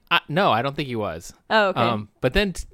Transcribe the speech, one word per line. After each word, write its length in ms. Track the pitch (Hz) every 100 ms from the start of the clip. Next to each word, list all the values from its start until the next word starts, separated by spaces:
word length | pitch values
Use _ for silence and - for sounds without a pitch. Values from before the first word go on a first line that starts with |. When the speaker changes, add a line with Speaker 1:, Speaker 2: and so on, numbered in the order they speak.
| -
Speaker 1:
uh, 100 | 170 -
no, 240 | 151 190
I 100 | 113
don't 120 | 139 139
think 120 | 139
he 80 | 117
was. 360 | 101 82 - - -
Speaker 2:
Oh, 160 | 330 302
okay. 120 | 139
Speaker 1:
Um, 300 | 117 110 104 -
but 140 | -
then, 200 | 196 208
t-, 120 | 170 -